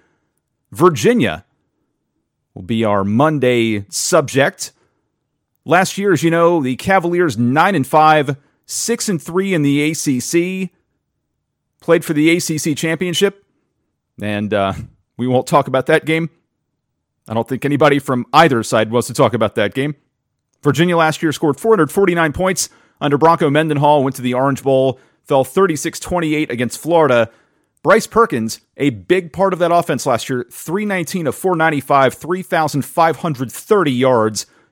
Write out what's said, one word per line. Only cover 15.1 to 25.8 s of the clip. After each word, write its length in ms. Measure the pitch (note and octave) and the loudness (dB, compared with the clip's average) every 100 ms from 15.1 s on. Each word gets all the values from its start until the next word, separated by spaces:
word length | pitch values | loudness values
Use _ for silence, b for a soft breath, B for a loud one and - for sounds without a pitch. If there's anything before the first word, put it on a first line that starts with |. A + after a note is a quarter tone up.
| - | -8
we 100 | B2 | -2
won't 180 | B2+ B2+ | 0 2
talk 220 | D#3+ C3+ | 0 2
about 180 | C3 B2+ | -2 2
that 200 | D#3+ C#3 | 0 0
game. 240 | D#3+ D#3+ _ _ _ _ _ _ _ _ _ - | -2 -4 _ _ _ _ _ _ _ _ _ -6
I 60 | |
don't 120 | A2 A2+ | -4 -4
think 200 | C3 C#3 | -4 -2
anybody 320 | C#3+ D3+ C#3+ | 2 2 2
from 260 | - B2+ A#2+ | 0 -4 0
either 300 | D3+ E3 A#2+ | 4 4 2
side 260 | A2 A#2 A2 | 0 0 0
wants 160 | A#2+ A#2 | -2 -2
to 60 | |
talk 200 | B2 B2 | 0 0
about 200 | A2+ A2 - | 2 -2 0
that 180 | G#2 | -2
game. 200 | C3 C#3+ D3 _ _ _ _ _ _ | -2 -6 -6 _ _ _ _ _ _
Virginia 340 | D3 C3+ F3 E3+ | 0 2 2 2
last 260 | D#3+ - | 0 0
year 100 | D#3+ | -4
scored 280 | C#3 D3+ C3+ | -2 -2 0
four 120 | A3+ | 2
hundred 200 | A3 D3+ | 2 2
forty-nine 400 | - G3 E3+ D#3+ | 0 0 2 0
points 380 | C#3+ F#3 F#3+ - b b b | -2 -2 -2 -6 b b b
under 200 | D3 C#3 | -2 2
Bronco 320 | D#3+ E3 D#3 | 4 4 2
Mendenhall, 520 | D3 D#3+ C#3+ C#3+ D3 | 2 0 2 2 2
went 140 | C3+ C3 | 0 -4
to 60 | |
the 120 | B2 | -4
Orange 300 | B2 C#3 C3+ | 0 0 -2
Bowl, 340 | C3+ C3 C3 B2 b b | 0 2 2 -2 b b
fell 220 | - C#3 | 0 0
thirty-six 560 | B2+ - G3 D3+ | 2 2 0 0